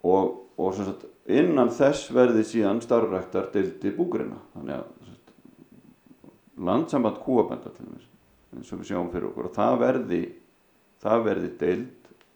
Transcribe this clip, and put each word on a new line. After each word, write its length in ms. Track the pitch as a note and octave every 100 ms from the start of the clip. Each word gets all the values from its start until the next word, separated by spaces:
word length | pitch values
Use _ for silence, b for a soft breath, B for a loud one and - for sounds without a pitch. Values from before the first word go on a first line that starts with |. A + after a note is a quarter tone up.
Og, 220 | F2 F#2+ F#2 - - -
og 140 | F#2 F#2+
sem 100 | G2
sagt, 200 | - - _ -
innan 440 | A#2+ F3 D3 A#2
þess 420 | - C#3 D3 -
verði 320 | B2 B2 A2+ A2
síðan 360 | A2+ G2+ A2+
starfræktar 680 | - A#2+ G#2+ F#2 F#2 F#2+ F#2+
deildir 440 | G#2+ F#2+ - G2+ G2+
búgreina. 400 | F3 A2 - G#2 -
Þannig 220 | - C2+ C#2
að, 80 | - -
sem 140 | - -
sagt, 160 | _ _ - _ - - - _ _ - - _ _ -
landssamband 600 | F2+ A2 D#3+ C#3+ A2 -
kúabænda 540 | - B2 - - -
til 120 | - -
dæmis, 180 | - - _ _ _ _
eins 180 | - -
og 80 | F2+
við 120 | F2
sjáum 180 | G2 F2
fyrir 200 | F2 -
okkur, 140 | - D2+
og 100 | -
það 240 | G#2+ B2+
verði, 400 | B2+ C3 D#2+ F2 - - _ _ _ _ _ _
það 220 | G#2+ A#2 G#2+
verði 240 | F#2 E2+ -
deild 540 | E2+ F2+ B2+ - - _ _